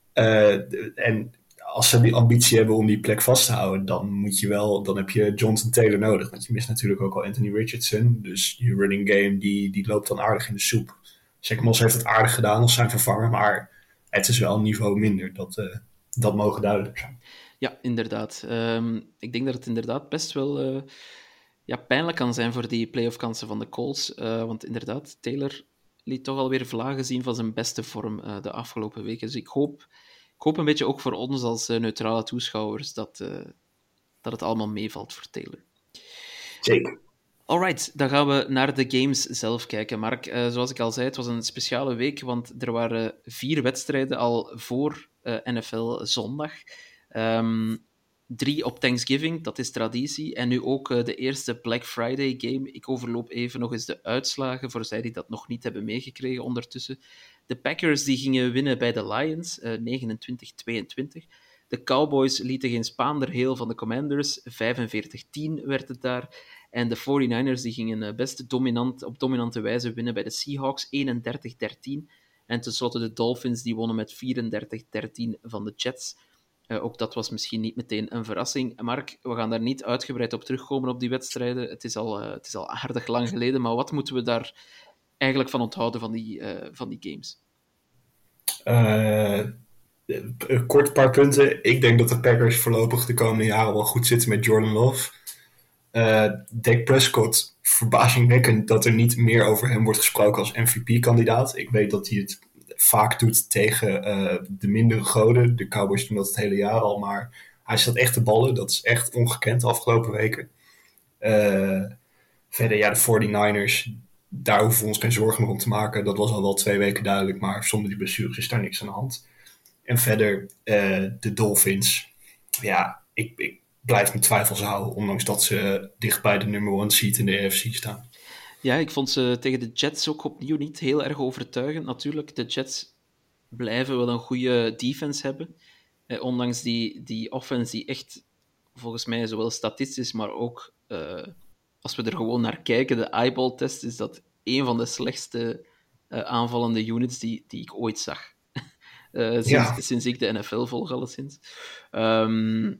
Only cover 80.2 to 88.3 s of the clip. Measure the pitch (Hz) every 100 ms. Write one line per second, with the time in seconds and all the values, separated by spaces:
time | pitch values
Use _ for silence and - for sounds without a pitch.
80.2 | 117 117 - 131 - 139 127 123 123 127
81.2 | - 123 123 127 123 - 117 110 110 104
82.2 | 107 - - 98 - - 123 120 123 120
83.2 | 120 117 120 131 117 117 135 147 135 127
84.2 | 117 117 - - - - - _ _ _
85.2 | 131 135 131 127 113 - 117 117 113 113
86.2 | 110 101 104 92 - - 113 - 92 73
87.2 | - - _ _ _ _ _ _ _ _
88.2 | _